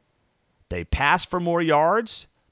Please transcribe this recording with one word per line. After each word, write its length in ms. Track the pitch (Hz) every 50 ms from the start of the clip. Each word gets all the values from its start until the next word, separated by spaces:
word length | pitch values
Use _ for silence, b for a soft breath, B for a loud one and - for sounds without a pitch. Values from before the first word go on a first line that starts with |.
| _ _ _ _ _ _ _ _ _ _ _ _ _ -
They 140 | 87 90 85
passed 460 | - - - 135 143 165 180 - -
for 100 | - 180
more 220 | 175 170 170 170
yards. 640 | 175 160 151 147 156 165 190 220 233 220 - - - - _ _ _ _